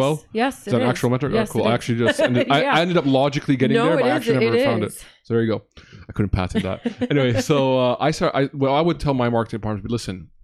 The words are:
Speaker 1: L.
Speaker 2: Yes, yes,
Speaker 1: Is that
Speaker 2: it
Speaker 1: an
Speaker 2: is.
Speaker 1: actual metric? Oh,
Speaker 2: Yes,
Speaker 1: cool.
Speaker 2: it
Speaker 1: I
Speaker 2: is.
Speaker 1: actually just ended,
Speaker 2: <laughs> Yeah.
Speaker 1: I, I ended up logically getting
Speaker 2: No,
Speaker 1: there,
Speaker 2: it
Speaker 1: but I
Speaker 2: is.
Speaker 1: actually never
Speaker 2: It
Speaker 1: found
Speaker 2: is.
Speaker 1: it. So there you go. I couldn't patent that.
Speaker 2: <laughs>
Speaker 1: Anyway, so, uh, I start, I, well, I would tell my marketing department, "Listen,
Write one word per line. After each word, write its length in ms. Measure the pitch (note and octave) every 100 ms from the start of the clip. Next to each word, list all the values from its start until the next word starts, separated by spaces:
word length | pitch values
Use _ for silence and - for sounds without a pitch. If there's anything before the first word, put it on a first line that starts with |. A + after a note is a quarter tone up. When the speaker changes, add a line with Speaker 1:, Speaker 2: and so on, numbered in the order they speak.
Speaker 1:
L. 140 | C3+ D3+
Speaker 2:
Yes, 100 | -
yes, 240 | A3 C4 -
Speaker 1:
Is 80 | -
that 80 |
Speaker 2:
it 20 | A3+
Speaker 1:
an 40 |
Speaker 2:
is. 80 | B3
Speaker 1:
actual 200 | B3 B2
metric? 220 | B2 C#3+
Oh, 20 | A3
Speaker 2:
Yes, 160 | G#3+
Speaker 1:
cool. 100 | A#2+
Speaker 2:
it 60 | G#2+
Speaker 1:
I 20 |
Speaker 2:
is. 40 | A#2
Speaker 1:
actually 220 | - A#2
just 200 | A#2 -
ended, 280 | D4+ B2 -
Speaker 2:
<laughs> 20 |
Yeah. 40 | C4
Speaker 1:
I, 60 |
I 180 | C#4 A#3+
ended 160 | F3 F3
up 80 | C#3
logically 520 | C3 C#3+ C#3 - C3+
getting 200 | B2+ D#3+
Speaker 2:
No, 60 | A3+
Speaker 1:
there, 80 |
Speaker 2:
it 80 | -
Speaker 1:
but 40 | B3
I 40 |
Speaker 2:
is. 40 | -
Speaker 1:
actually 300 | A#3 A3+ A3+
never 120 | A#3
Speaker 2:
It 80 | C#4
Speaker 1:
found 180 | A#3 -
Speaker 2:
is. 100 | -
Speaker 1:
it. 100 | - -
So 120 | - A#2
there 80 |
you 60 | A2+
go. 120 | G#2 - - - - -
I 40 |
couldn't 180 | - G2+
patent 320 | - F#2 A3+
that. 180 | F#2 F#2+ A#3+ -
Speaker 2:
<laughs> 100 | B3
Speaker 1:
Anyway, 280 | C#3+ B2+ B2
so, 360 | B2+ D3 C3+ C3
uh, 180 | B2 B2
I 100 | C#3
start, 240 | D#3+ F3
I, 160 | - C#3
well, 220 | D3 C3+
I 80 | C#3
would 180 | E3+ D3+
tell 140 | D3+
my 160 | C3+ A#2+
marketing 300 | A#2 A2 A2+
department, 320 | G#2+ G#2 G#2
"Listen, 380 | A#2 - F#2 E2 -